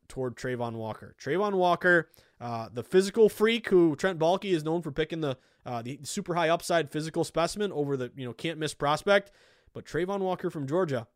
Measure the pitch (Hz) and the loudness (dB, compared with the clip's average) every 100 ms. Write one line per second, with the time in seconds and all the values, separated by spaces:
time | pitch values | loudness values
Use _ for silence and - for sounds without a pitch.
0 | _ - 127 120 127 123 117 113 110 107 | _ -8 -8 -6 -6 -4 -6 -6 -8 -10
1 | 101 - 127 165 208 190 180 170 180 175 | -14 -12 -4 -2 0 2 2 4 4 4
2 | 156 _ _ - 120 117 113 120 - 185 | 2 _ _ -14 -8 -8 -8 -8 2 4
3 | 196 226 214 - 214 233 - 185 170 139 | 4 6 4 6 2 2 4 6 6 4
4 | 190 170 160 185 202 170 151 170 160 143 | -2 2 2 2 0 -2 0 -4 -4 -4
5 | 156 170 147 127 _ _ - 120 117 139 | -4 -2 -4 -6 _ _ -10 -8 -8 -12
6 | 147 - 190 170 160 170 - 170 147 156 | -8 -8 -4 0 2 2 2 0 0 -4
7 | 160 170 156 160 165 208 202 151 143 139 | -4 -2 -2 0 -2 -2 -4 -2 -2 -2
8 | 123 139 123 113 160 156 156 - 143 151 | -4 -8 -10 -8 -8 -4 -6 -2 0 0
9 | - 202 196 _ _ _ _ - - 156 | 4 2 2 _ _ _ _ -18 -6 -4
10 | 180 202 190 180 175 160 135 170 180 127 | -2 -2 -4 -4 -6 -6 -2 0 0 -2
11 | 110 | -6